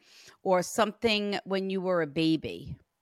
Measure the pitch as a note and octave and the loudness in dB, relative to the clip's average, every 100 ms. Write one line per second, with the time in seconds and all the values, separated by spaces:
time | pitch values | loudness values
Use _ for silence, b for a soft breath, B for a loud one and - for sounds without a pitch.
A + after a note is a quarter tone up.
0 | B B B B F#3+ F#3 F3 - G#3+ - | B B B B 0 2 2 0 0 0
1 | A3+ G#3 G#3 G3 - F#3+ F#3+ F#3+ F3+ F3 | 0 2 0 -4 -2 -2 -2 -2 0 0
2 | D#3 C#3 D#3+ D#3+ A2+ F2 - - _ _ | 0 2 2 2 0 -10 -12 -14 _ _